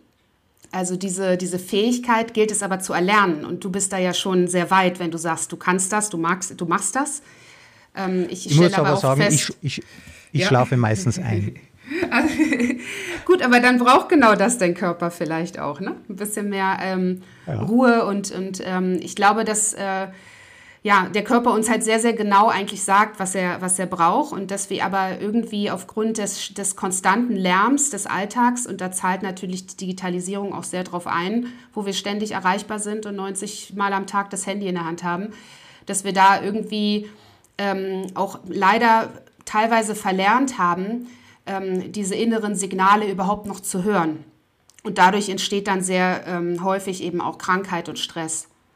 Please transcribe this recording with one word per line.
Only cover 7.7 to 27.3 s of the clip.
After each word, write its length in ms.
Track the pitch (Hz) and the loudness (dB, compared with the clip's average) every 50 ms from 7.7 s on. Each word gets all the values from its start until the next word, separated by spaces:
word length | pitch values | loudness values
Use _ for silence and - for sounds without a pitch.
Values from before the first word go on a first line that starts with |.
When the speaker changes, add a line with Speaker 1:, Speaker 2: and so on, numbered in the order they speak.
| _ _ _ _ - | _ _ _ _ -10
Speaker 1:
Ähm, 300 | - 196 185 185 185 180 170 | -8 -4 -2 -2 -2 -2 -2
ich, 160 | - - - | -6 -8 -2
ich 60 | 147 | 2
Speaker 2:
Ich 60 | 147 156 | 4 6
muss 100 | 175 185 | 6 6
Speaker 1:
stelle 100 | 196 185 | 6 4
aber 80 | 151 143 | 2 2
Speaker 2:
aber 80 | 147 131 | 2 2
Speaker 1:
auch 40 | |
Speaker 2:
sagen, 200 | - 131 135 139 | 2 2 2 4
Speaker 1:
fest 340 | - - 151 - - - - - | 4 2 2 2 0 -2 -6 -8
Speaker 2:
ich, 160 | - 143 - - | -8 -8 -8 -8
ich, 80 | - - - - - - - - - _ - | -10 -14 -18 -20 -20 -20 -20 -20 -12 _ -2
ich 80 | 143 | 0
Speaker 1:
Ja. 60 | 185 196 | 2 4
Speaker 2:
schlafe 280 | 139 123 123 - 135 | 4 4 4 4 2
meistens 420 | 123 120 110 110 101 - 117 110 - | 2 2 2 2 0 0 0 -2 -2
ein. 380 | - 120 117 104 101 - - - - - _ _ - 254 285 349 | -2 -2 -2 -2 -2 -4 -6 -10 -16 -20 _ _ -14 -10 -6 -4
Speaker 1:
<laughs> 800 | 359 233 226 240 311 311 - - 311 - 269 247 240 247 - - - - - - 381 359 349 - - | -2 0 0 2 2 2 2 0 0 0 2 0 0 0 -2 -4 -6 -10 -12 -10 -10 -10 -10 -4 0
Gut, 160 | - 370 349 | 2 2 4
aber 200 | - 254 240 240 | 4 6 6 6
dann 160 | 247 247 254 247 | 6 6 4 6
braucht 320 | 247 247 262 359 - - | 6 6 6 6 6 4
genau 260 | 370 302 247 220 208 | 6 6 8 8 6
das 220 | 185 196 - - - | 6 4 2 2 2
dein 160 | 185 175 175 | 2 0 2
Körper 380 | - 208 180 175 170 170 170 | 0 -2 -2 -2 -2 -4 -4
vielleicht 460 | 170 - 170 151 160 160 170 170 - - | -4 -4 -4 -4 -2 -4 -4 -6 -6 -8
auch, 220 | 147 143 147 147 | -8 -6 -6 -6
ne? 160 | 190 233 359 - - - | -8 -8 -10 -10 -12 -14
Ein 60 | 202 185 | -12 -10
bisschen 320 | 208 208 - 214 202 202 | -8 -8 -6 -4 -4 -4
mehr, 280 | 202 196 190 190 190 - | -2 -2 0 0 0 -2
ähm, 400 | - 190 185 185 185 180 185 185 - - - - - - | -2 -2 -2 0 0 0 -2 -4 -8 -14 -20 -14 -10 -6
Speaker 2:
Ja. 140 | 147 104 | -6 -4
Speaker 1:
Ruhe 440 | - 190 220 247 262 247 233 233 - | -2 0 4 4 6 6 6 6 4
und, 260 | 202 196 202 196 - | 2 0 -2 -4 -6
und, 300 | - 185 190 190 190 185 - | -6 -8 -8 -8 -8 -8 -6
ähm, 340 | 185 185 180 185 185 185 170 | -4 -2 0 0 0 0 -2
ich 140 | - 170 - | -4 -6 -2
glaube, 300 | - 196 202 214 220 220 | 2 4 4 4 4 2
dass, 280 | 214 214 208 - - - | -2 -2 0 -2 -2 -2
äh, 340 | - 196 196 190 190 196 190 - - - - - - - - - - - - - _ - | -4 -6 -4 -4 -4 -6 -8 -10 -16 -20 -20 -20 -20 -20 -20 -20 -20 -20 -20 -18 _ 0
ja, 260 | 208 202 196 180 - | 4 4 4 4 2
der 140 | - 208 202 | 0 -2 0
Körper 280 | - 254 240 240 240 | 2 2 2 4 4
uns 180 | 220 220 220 240 | 2 2 2 2
halt 140 | 226 214 - | 0 0 2
sehr, 160 | 214 226 220 | 2 2 2
sehr 140 | 226 240 226 | 2 2 0
genau 340 | 226 208 202 196 196 214 226 | 0 2 4 6 6 6 6
eigentlich 360 | - 190 202 202 208 190 - | 4 2 -2 -4 -6 -6 -2
sagt, 360 | - 190 196 254 262 - - | 2 4 4 4 2 0 -4
was 140 | 190 185 - | -6 -4 -2
er, 280 | 196 185 180 180 - | -2 -2 -2 -2 -2
was 180 | 185 180 185 - | -2 -2 -2 -2
er 80 | 185 180 | -2 -2
braucht 460 | 185 180 170 170 196 254 294 294 - | 0 2 4 4 4 4 2 0 -4
und 180 | - 196 185 | -8 -6 -6
dass 180 | 196 196 - - | -6 -6 -6 -6
wir 160 | 202 - - | -4 -2 -2
aber 340 | 196 190 190 190 190 185 - | -2 0 0 -2 -2 -4 -4
irgendwie 520 | - 208 208 233 220 - 214 202 202 - | -4 -2 0 0 0 0 -2 -2 -2 -2
aufgrund 460 | - 175 - - - 220 214 226 220 220 | -4 -6 -8 -8 -6 -2 -2 -2 -2 -2
des, 360 | 202 196 - - - - 202 | -4 -4 -6 -6 -8 -10 -8
des 220 | 202 196 196 - | -6 -6 -6 -4
konstanten 600 | - - 185 180 175 - 196 190 233 240 240 | -4 -4 -4 -2 0 2 2 2 4 2 0